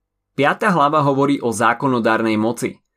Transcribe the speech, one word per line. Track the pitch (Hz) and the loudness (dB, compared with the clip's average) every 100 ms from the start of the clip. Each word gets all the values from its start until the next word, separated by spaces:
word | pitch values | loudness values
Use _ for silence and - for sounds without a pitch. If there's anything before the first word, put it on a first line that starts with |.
| _ _ _ | _ _ _
Piatá | - 139 190 220 170 | -2 0 0 0 2
hlava | 143 156 | 2 2
hovorí | 143 135 139 139 | 0 0 0 0
o | 117 104 | -2 0
zákonodárnej | 117 117 143 123 113 110 113 107 | 0 0 -2 0 0 0 0 0
moci. | 110 120 110 - _ | -2 -2 -8 -10 _